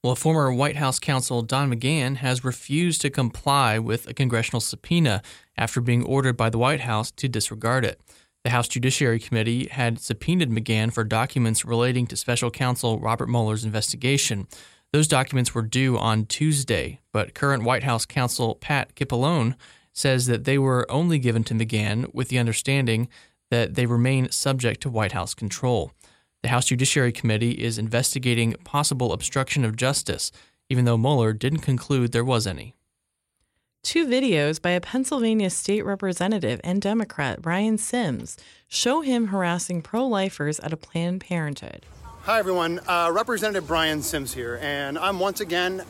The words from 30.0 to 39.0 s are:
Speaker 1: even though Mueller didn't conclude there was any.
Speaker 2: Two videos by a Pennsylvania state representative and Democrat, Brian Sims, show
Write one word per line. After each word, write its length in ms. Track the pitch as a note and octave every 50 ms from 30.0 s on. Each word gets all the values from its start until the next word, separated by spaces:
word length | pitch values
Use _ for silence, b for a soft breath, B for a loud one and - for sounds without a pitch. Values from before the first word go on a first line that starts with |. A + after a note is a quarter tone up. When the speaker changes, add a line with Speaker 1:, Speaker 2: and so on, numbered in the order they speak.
| - - F2+ - - - b b b b b b b _
Speaker 1:
even 140 | C3+ B2 B2
though 140 | A#2+ A#2
Mueller 340 | A2+ A2+ C3+ D3 C3 A#2 A2
didn't 280 | A2 G#2+ - C3 D3+ D#3
conclude 520 | - - C3 A#2 - - C#3+ C3 A#2+ A#2
there 140 | A#2+ A#2 A#2
was 200 | B2+ B2+ A2+ G#2+
any. 300 | G2 F2+ C2 - - - _ _ _ _ _ _ _ _ _ _ _ _ _ _ _ _ _ _ _ _ _ _
Speaker 2:
Two 240 | - - E4 E4+
videos 540 | C4+ A#3+ B3+ C4+ B3+ F#3+ D3+ C#3+ D3 D#3 -
by 80 | - F3
a 100 | F3 F3+
Pennsylvania 680 | F3 - - B3+ C4 - D4+ C4+ A#3 A3+ A3 A3 G3+ F#3
state 340 | F3+ - - - G3+ G#3+ -
representative 800 | G3 G3+ G3 - F#3+ F3+ - F3+ F#3+ A3 G3+ F3 F3 B2 - -
and 180 | E3 F3+ G3+
Democrat, 600 | G3+ G3+ G#3+ A3+ G#3+ G#3+ - - D3 C3 G#2 -
Brian 360 | - E3 E3+ F#3+ G#3 A3 A3
Sims, 600 | G#3 - - - B3+ A#3 E3 B2+ - - - - B B B B B B B
show 320 | - - - A#3+ C4 D#4+